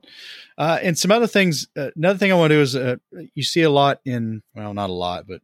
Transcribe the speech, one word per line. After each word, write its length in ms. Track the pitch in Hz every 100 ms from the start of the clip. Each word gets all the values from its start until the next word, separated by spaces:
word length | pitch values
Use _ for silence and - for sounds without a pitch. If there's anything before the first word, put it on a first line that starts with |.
| _ - - - - -
uh, 220 | 151 160
and 160 | 190 156
some 140 | 185
other 160 | 226 233
things, 400 | 202 185 139 - 151
uh, 120 | 135 -
another 220 | 170 190
thing 120 | 196
I 40 | 180
wanna 180 | 156 151
do 60 |
is, 140 | 139 127
uh, 220 | 127 123 _ 180 160
you 100 | -
see 180 | 131 170
a 60 | 160
lot 300 | 143 139 135 135
in, 380 | 123 113 110 - 110
well, 180 | 104
not 160 | 101 98
a 40 |
lot, 320 | 90 90 87 85
but, 140 | 87